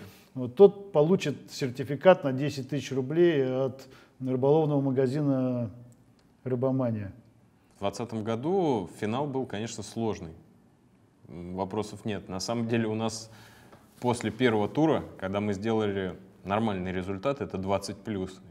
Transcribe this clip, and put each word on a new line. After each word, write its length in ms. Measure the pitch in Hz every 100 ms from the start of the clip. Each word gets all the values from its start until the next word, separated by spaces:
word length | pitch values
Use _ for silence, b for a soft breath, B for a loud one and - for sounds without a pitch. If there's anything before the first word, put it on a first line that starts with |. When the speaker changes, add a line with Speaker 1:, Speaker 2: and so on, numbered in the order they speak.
| 101 b b
Speaker 1:
Вот 200 | 131 127 123
тот 360 | 196 196 -
получит 440 | 156 151 190 151 123 -
сертификат 720 | - 135 117 127 143 185 180
на 80 | 143
десять 360 | 127 147 147 127
тысяч 240 | 147 -
рублей 520 | 131 131 160 175 151
от 440 | 131 127 135 131 - b b -
рыболовного 600 | 131 127 139 156 151 143
магазина 880 | 139 127 131 143 143 135 131 123 113 - - - _ _ _ _
«Рыбомания». 680 | 131 127 131 131 123 107 98 - - _ _ _ _ -
Speaker 2:
В 40 |
двадцатом 420 | 98 - 113 113
году 680 | 107 113 143 196 165 117 85 -
финал 260 | 107 120 147
был, 200 | 135 127
конечно, 360 | 101 113 -
сложный. 500 | 101 - 113 95 85 80 - - _ _ _ _ _ _ -
М, 280 | 85 87 92
вопросов 480 | 95 107 104 101
нет. 240 | 113 98 92
На 120 | 92
самом 280 | - 117 117
деле 180 | 117 110
у 80 |
нас 360 | 107 113 - - b b b b b - -
после 300 | 123 117 110
первого 380 | 107 127 110 104
тура, 340 | - 160 117 82 -
когда 220 | 95 98
мы 120 | 104
сделали 600 | 95 110 110 104 98 92 82 - -
нормальный 480 | 92 101 110 95 92
результат, 480 | 92 92 98 135 139
это 180 | 95 95
двадцать 380 | 95 98 95 98
плюс, 440 | - 101 95 - -